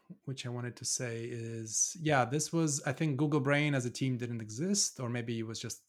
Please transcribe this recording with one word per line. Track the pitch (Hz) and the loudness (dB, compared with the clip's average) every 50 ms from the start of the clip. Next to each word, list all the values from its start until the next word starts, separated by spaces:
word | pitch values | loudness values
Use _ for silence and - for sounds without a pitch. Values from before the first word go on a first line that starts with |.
| _ - - _ - | _ -20 -20 _ -8
which | 139 131 - - | -8 -8 -6 -6
I | 120 | -6
wanted | 120 123 123 120 117 | -6 -4 -6 -6 -8
to | - 123 | -6 -4
say | - - - 127 117 117 117 117 | -2 -2 -2 -2 -2 -4 -4 -6
is, | 123 120 117 113 113 117 113 113 110 - - - - - 175 | -6 -6 -6 -6 -6 -6 -6 -6 -4 0 0 0 0 -2 -2
yeah, | 151 156 143 131 123 | 2 4 6 6 6
this | 117 139 151 - - | 4 2 0 0 0
was, | 165 165 160 151 139 151 - | 2 2 2 2 0 0 -2
I | 147 | -2
think | 135 - 165 151 131 | 0 2 2 0 2
Google | 123 151 147 151 147 | 2 2 4 4 4
Brain | 131 143 143 147 151 147 143 | 4 4 4 4 4 4 2
as | 131 117 | 2 0
a | 120 | -2
team | - - 135 131 127 117 | -2 0 0 0 0 0
didn't | 120 117 120 113 | -2 -4 -4 -6
exist, | 110 107 107 123 170 190 208 202 - - - - | -6 -8 -6 -4 0 0 2 2 2 0 -2 -4
or | 127 117 | -4 -4
maybe | 120 120 113 120 117 113 | -2 -4 -2 -2 -2 -2
it | 110 | -4
was | 113 110 - | -4 -6 -8
just | - 113 - - _ | -8 -8 -10 -10 _